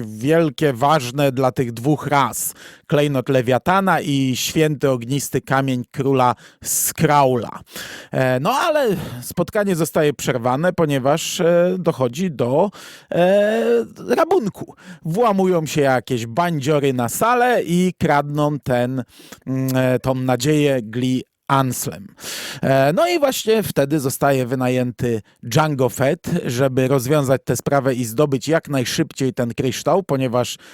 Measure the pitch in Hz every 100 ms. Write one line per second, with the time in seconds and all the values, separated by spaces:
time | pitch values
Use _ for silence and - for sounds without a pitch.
0 | 110 107 135 165 160 120 147 117 143 156
1 | 120 139 139 127 131 - 120 113 131 147
2 | 143 139 123 - - - - - - 147
3 | 147 135 120 131 120 120 175 190 190 156
4 | 143 139 131 120 - 165 156 135 139 127
5 | 117 139 - 135 - 135 135 127 117 -
6 | 131 135 123 113 - _ - - - -
7 | 156 147 131 123 - - - - - -
8 | - 135 131 127 170 277 339 302 247 175
9 | - 123 - - 170 214 202 165 165 180
10 | 147 - - 127 123 127 180 175 151 139
11 | 135 165 - - 170 175 180 185 160 -
12 | 127 131 190 131 120 143 202 - - -
13 | - 165 180 202 208 226 226 233 226 -
14 | - - 320 381 208 - - - 190 170
15 | 160 185 233 196 185 175 156 156 139 127
16 | - 123 117 117 175 156 131 147 139 123
17 | 117 - 226 247 247 220 160 175 185 -
18 | 156 143 143 147 147 143 - 123 123 131
19 | - - - - - 131 131 131 127 123
20 | 131 127 127 123 151 151 143 131 110 120
21 | 127 127 - _ - 135 131 120 - -
22 | 98 - - - - - - 135 135 196
23 | 349 339 277 - 214 220 156 - 139 156
24 | 127 - 143 135 120 131 127 127 123 -
25 | 123 110 - _ 123 147 156 135 127 -
26 | 127 - - 170 143 120 135 127 131 139
27 | 120 151 131 131 - 120 - 139 131 123
28 | 113 113 147 131 135 160 - 135 120 -
29 | 156 - 131 120 117 110 127 - 143 185
30 | 185 139 131 123 120 - -